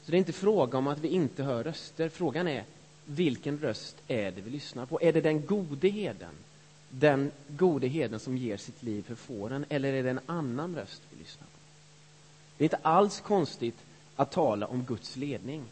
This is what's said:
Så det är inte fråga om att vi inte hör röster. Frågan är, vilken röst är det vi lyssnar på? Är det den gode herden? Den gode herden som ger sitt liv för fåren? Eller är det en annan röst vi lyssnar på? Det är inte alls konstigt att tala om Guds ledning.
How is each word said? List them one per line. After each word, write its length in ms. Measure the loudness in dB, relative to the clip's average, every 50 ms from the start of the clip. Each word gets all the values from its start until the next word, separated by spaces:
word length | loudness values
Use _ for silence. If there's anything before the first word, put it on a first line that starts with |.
| -2
Så 80 | 4
det 60 | 4
är 20 | 4
inte 140 | 4 2 -2
fråga 440 | 2 2 4 6 6 4 4 2
om 100 | 0 2
att 120 | 0 0 -2
vi 80 | -2
inte 360 | 0 2 2 2 0 0 -2 -2
hör 200 | -2 0 -2 -2
röster. 460 | -4 -6 -8 -12 -12 -4 -4 -4 -4
Frågan 380 | -2 -2 -2 0 0 0 -2
är, 160 | 0 -2 -4 -6 -10 -16 -20 -20 -20 -20 -20 -14
vilken 520 | -8 0 2 2 2 2 0 -4 -4 -4
röst 380 | -2 -2 -2 -2 -4 -8 -14 -18 -18 -6
är 240 | -2 -2 0 0 -2
det 100 | -6 -8
vi 80 | -10 -8
lyssnar 360 | -10 -10 -10 -10 -8 -10 -6
på? 160 | -4 -2 4
Är 120 | 4 6 4
det 80 | 6
den 240 | 4 4 2 2 0
gode 440 | 0 -2 -2 0 -4 -4 2 2 2
herden? 440 | 2 0 -4 -6 -6 -8 -12 -16 -16 -18 -20 -20 -20 -20 -20 -20 -20 -20 -20 -14
Den 420 | 0 4 6 6 6 6 2 -2 -4 -10 -16
gode 400 | -14 0 2 4 4 4 2 0
herden 320 | 0 0 0 -2 -2 -2 -6
som 180 | -4 -4 -4
ger 200 | -2 -2 -4 -4
sitt 260 | -6 -8 -14 -14 -8 -6
liv 200 | -4 -4 -4 -6
för 120 | -8 -12
fåren? 500 | -12 -10 -10 -8 -6 -6 -4 -4 -6 -4 -2
Eller 240 | -2 0 0 0 0
är 100 | 0 0
det 60 | 0
en 100 | -2 -2 -4
annan 500 | -4 -4 -2 -2 -2 -2 -4 -4 -4 -6
röst 260 | -8 -8 -10 -14 -20 -20 -20
vi 100 | -20 -18
lyssnar 260 | -18 -18 -18 -20 -20
på? 140 | -20 -20 -20 -20 -20 -20 -20 -20 -20 -20 -20 -20 -20 -20 -20 -20 -20 -20 -20 -20 -20 -2
Det 60 | 0 2
är 20 |
inte 140 | 2 2 2
alls 380 | 4 6 6 6 6 4 2 -6
konstigt 580 | -2 2 2 2 2 0 -2 -4 -4 -4 -4 -6 -20 -20 -20 -20 -20 -10 0
att 160 | 0 0 2
tala 360 | 2 2 4 4 2 2 -2
om 160 | -2 -4 -4 -4
Guds 320 | -4 -6 -6 -6 -10 -8
ledning. 480 | -6 -4 -4 -6 -6 -6 -8 -8 -8 -10 -14